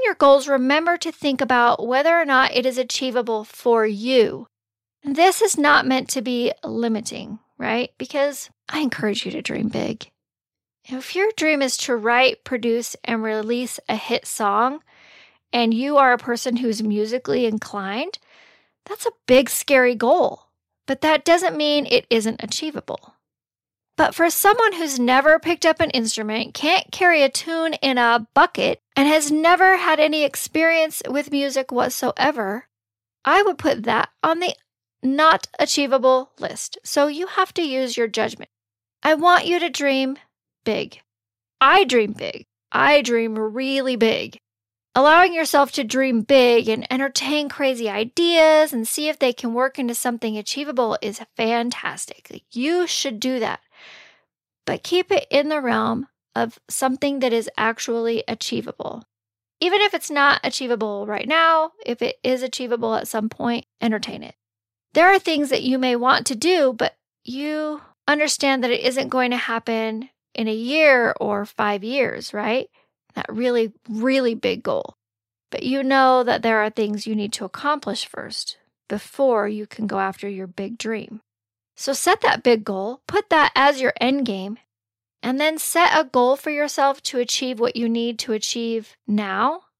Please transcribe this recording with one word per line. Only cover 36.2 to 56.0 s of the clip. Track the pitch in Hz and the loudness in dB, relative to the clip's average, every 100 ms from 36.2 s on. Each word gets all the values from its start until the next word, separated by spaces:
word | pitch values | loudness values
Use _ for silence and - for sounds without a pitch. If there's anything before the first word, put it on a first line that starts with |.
| 262 - | 0 -10
list. | - - - - | -10 -10 -14 -14
So | - 294 294 | -4 0 0
you | 294 381 | -2 -4
have | - 370 | -2 -2
to | - | -2
use | 320 262 262 240 | -2 -2 -2 -2
your | 233 | -2
judgment. | 220 220 - - _ _ _ _ _ | -2 -4 -6 -18 _ _ _ _ _
I | 302 | 0
want | 311 349 - - | 4 6 4 4
you | 349 | 0
to | 339 | -2
dream | 254 285 269 262 277 _ _ _ _ - | -2 0 0 -2 -6 _ _ _ _ -6
big. | 214 - - _ _ _ _ _ _ | -4 -6 -14 _ _ _ _ _ _
I | 277 370 | 4 6
dream | 269 247 208 | 4 2 0
big. | - 90 - - _ _ | -4 -12 -12 -20 _ _
I | 254 277 294 | 2 4 4
dream | 233 233 226 220 | 4 0 0 -4
really | 220 220 269 269 262 240 | -4 -4 -2 -2 0 2
big. | 226 - - - _ _ _ _ _ | 2 2 -4 -14 _ _ _ _ _
Allowing | - 285 330 370 | 4 6 8 6
yourself | 330 311 294 277 | 2 2 2 2
to | - | -2
dream | 220 254 262 233 | -2 0 2 0
big | 208 269 247 233 220 | 4 6 6 4 2
and | 220 - | -2 -4
entertain | 254 277 - 269 302 285 | -4 -2 -4 -2 -2 -4
crazy | - 277 247 220 | -2 -2 -2 -4
ideas | 202 233 - 339 339 311 311 302 | -4 -4 0 2 6 6 6 4
and | 240 226 | -2 -6
see | - 302 | -4 -4
if | 302 | 0
they | 247 | -2
can | 240 233 | -2 -6
work | 233 262 277 | -2 -2 -2
into | 247 | -6
something | 233 254 240 220 214 | -4 -4 -4 -6 -6
achievable | 208 277 294 262 233 - | -8 -8 -4 -2 -2 -4
is | 220 202 226 - | -6 -10 -12 -4
fantastic. | 226 233 240 - - - - - - | -2 0 -2 -6 -8 -8 -14 -16 -20
Like, | - _ | -20 _
you | 233 277 349 339 | -6 -2 -2 -2
should | - 269 214 | -4 -6 -4
do | 254 262 | -4 -2
that. | 220 - _ _ - - - _ _ _ _ _ - | -4 -6 _ _ -20 -20 -20 _ _ _ _ _ -8
But | - | -8
keep | - 349 370 | -2 -2 0
it | 392 - | -2 2
in | 277 294 | 0 0
the | 302 | -2
realm | 254 220 220 226 | 0 0 0 -4